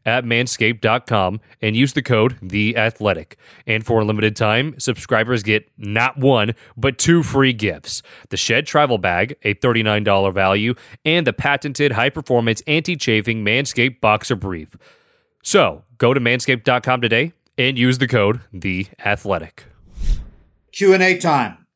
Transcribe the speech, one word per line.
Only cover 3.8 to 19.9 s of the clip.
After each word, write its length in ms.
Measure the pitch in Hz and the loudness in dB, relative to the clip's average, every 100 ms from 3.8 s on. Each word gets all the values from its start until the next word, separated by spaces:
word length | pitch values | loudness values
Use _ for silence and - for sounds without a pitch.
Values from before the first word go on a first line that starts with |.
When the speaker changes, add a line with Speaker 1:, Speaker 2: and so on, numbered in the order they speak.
| 110 | 0
Speaker 1:
for 160 | 113 | 0
a 40 | 107 | 0
limited 300 | 107 110 107 | 0 0 0
time, 420 | 107 113 151 139 | 0 0 -2 -6
subscribers 640 | - 113 - 113 113 120 | -6 -6 -2 0 0 -2
get 260 | 101 107 - - | 0 -2 -2 -12
not 400 | 104 110 127 143 | -4 -2 -2 0
one, 380 | 131 120 107 - - - | 2 2 0 -4 -14 -4
but 220 | 135 120 | -4 0
two 260 | 165 170 | 2 2
free 300 | 117 139 131 | 2 2 2
gifts. 500 | 113 104 80 - - - - - | 0 -4 -6 -10 -12 -12 -20 -10
The 80 | - | -6
Shed 300 | - 117 147 | -2 -2 0
Travel 300 | 151 143 110 | 2 2 0
Bag, 400 | 92 87 113 - | 0 0 -2 -4
a 100 | 104 | -4
thirty-nine 500 | 104 127 113 107 104 | -2 0 0 0 0
dollar 300 | 104 98 98 | 2 2 2
value, 400 | 95 95 101 113 123 - - 156 | 2 2 2 0 -4 -12 -6 -2
and 200 | 175 131 | 0 0
the 60 | |
patented 600 | - 143 139 147 135 147 | -2 -2 -2 -4 -2 0
high-performance 680 | 113 131 156 - 120 113 107 - | 0 -2 -2 0 0 2 -2 -2
anti-chafing 800 | 156 170 156 - 110 110 113 104 | -2 -2 -4 0 0 0 -2 0
Manscaped 560 | 123 139 - 131 120 | 0 0 -2 -2 0
Boxer 340 | 107 107 - 107 | 0 0 -2 -4
Brief. 400 | 98 82 78 - _ _ _ _ _ _ | -4 -8 -12 -20 _ _ _ _ _ _
So, 400 | - 196 107 - - - | 0 2 2 -2 -12 0
go 160 | 120 | 2
to 60 | 135 | 2
manscaped 440 | 117 123 - 120 | 0 0 0 0
dot 200 | 135 123 | 0 0
com 180 | 131 127 | 0 -2
today 320 | 120 117 165 - _ - | 0 0 0 -8 _ -2
and 180 | 127 127 | -2 2
use 200 | 127 127 | 2 2
the 100 | 131 | 0
code 340 | 120 101 117 - | 2 2 0 -8
The 340 | 95 95 92 98 - | -10 -6 -4 -6 -6
Athletic. 640 | 101 101 101 87 82 - - _ - | -4 -2 -2 -4 -6 -18 -20 _ -20